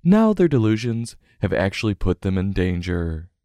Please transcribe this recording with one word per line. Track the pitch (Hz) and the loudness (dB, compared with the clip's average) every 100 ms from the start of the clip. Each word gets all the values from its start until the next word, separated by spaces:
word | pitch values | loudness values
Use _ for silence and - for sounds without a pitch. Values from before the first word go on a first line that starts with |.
Now | 165 208 220 | 4 4 4
their | 208 175 | 4 2
delusions | 139 107 110 120 113 117 - _ _ | 4 2 0 -2 -6 -8 -14 _ _
have | 101 | -2
actually | - 95 - 110 101 | 0 -2 -2 -4 -2
put | 95 87 | -2 -2
them | 98 95 | -2 -2
in | 95 | -2
danger. | 95 90 87 85 87 82 80 82 _ | -2 -2 -2 -4 -4 -4 -8 -12 _